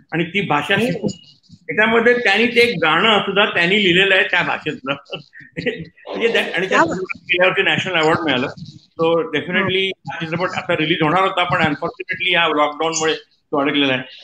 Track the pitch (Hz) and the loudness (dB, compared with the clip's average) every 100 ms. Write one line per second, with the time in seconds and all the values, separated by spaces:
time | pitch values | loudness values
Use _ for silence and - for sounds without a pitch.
0 | _ 165 170 196 175 147 143 202 247 - | _ -6 -4 -2 0 0 0 0 0 -2
1 | - - - _ _ - - 160 226 226 | -6 -8 -16 _ _ -18 -6 0 2 4
2 | 226 240 202 202 240 233 240 180 156 160 | 4 2 2 2 2 2 2 2 0 2
3 | 220 208 - 190 214 196 175 208 190 170 | 4 2 2 0 0 2 2 2 4 4
4 | 196 190 202 180 151 117 156 - 131 143 | 4 2 2 0 -2 -4 -6 -8 -6 -8
5 | - 175 - - - - - - 160 - | -10 -16 -16 -20 -16 -8 -8 -8 -12 -18
6 | - 190 226 214 - 165 185 196 330 185 | -12 -4 0 0 -2 -4 0 2 2 0
7 | 185 - - 175 185 185 180 151 190 175 | -4 -4 -2 2 2 2 0 0 0 2
8 | 156 170 160 127 139 - - - _ - | 2 2 0 0 -2 -8 -16 -20 _ -2
9 | 165 170 156 147 170 185 190 190 190 - | 0 0 0 -4 -2 -2 0 0 -2 -6
10 | - - 160 170 180 190 - 170 156 175 | -10 -10 -6 -4 -4 -4 -2 -2 0 0
11 | 156 175 190 185 180 180 160 147 170 - | 2 2 2 0 0 0 0 0 -6 -8
12 | - 180 185 175 165 151 147 147 160 160 | -10 -6 0 2 2 2 0 0 -4 0
13 | 160 147 - _ _ 147 143 147 139 127 | -2 -2 -6 _ _ -2 0 0 0 0
14 | - - | -4 -16